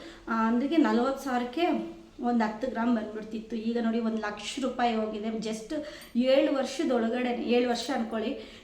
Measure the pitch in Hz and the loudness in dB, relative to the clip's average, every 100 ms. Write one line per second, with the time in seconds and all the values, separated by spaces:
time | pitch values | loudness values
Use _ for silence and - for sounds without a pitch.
0 | - - - 226 226 240 277 330 240 220 | -10 -12 -2 2 4 4 4 4 6 4
1 | 254 269 277 247 240 - 349 247 - - | 2 0 -2 -2 -2 0 2 2 -2 -10
2 | - - 240 240 214 - 254 220 233 233 | -16 -4 0 2 2 0 -4 0 2 2
3 | 214 214 208 226 - 226 220 233 226 226 | 0 -8 -8 -8 -6 -6 -2 0 0 0
4 | 220 220 208 208 - - 254 - 240 220 | 0 -2 -4 -6 -8 -4 -4 0 2 2
5 | 214 220 220 220 214 220 - 302 - - | -2 -2 -4 -4 -4 -6 -6 -6 -6 -12
6 | - 233 254 269 311 277 254 - 277 233 | -4 0 4 6 6 2 0 -2 0 2
7 | 226 247 247 233 - 240 247 226 - 254 | 0 0 -2 -2 2 2 2 0 -2 -2
8 | 226 226 220 277 - - | -2 -2 -4 -6 -10 -16